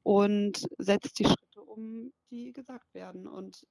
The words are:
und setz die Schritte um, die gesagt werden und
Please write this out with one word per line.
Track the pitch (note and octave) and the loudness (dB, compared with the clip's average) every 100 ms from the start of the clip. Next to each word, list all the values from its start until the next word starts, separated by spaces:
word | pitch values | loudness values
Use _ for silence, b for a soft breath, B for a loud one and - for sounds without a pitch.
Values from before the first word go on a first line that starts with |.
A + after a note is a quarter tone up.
und | - G3+ G3+ G#3 G3+ - - - | 4 6 6 4 2 -2 -6 -2
setz | F#3+ G3+ - | 2 2 0
die | - | 2
Schritte | G#3 - _ G#3 | 4 4 _ -20
um, | - A3 A3 A3+ B3+ - _ | -18 -14 -12 -10 -12 -16 _
die | A#3+ B3 | -14 -12
gesagt | B3+ B3+ B3 _ | -14 -16 -18 _
werden | F#3 F#3 F#3 F#3 | -18 -16 -16 -14
und | F#3+ F#3+ - _ | -14 -14 -18 _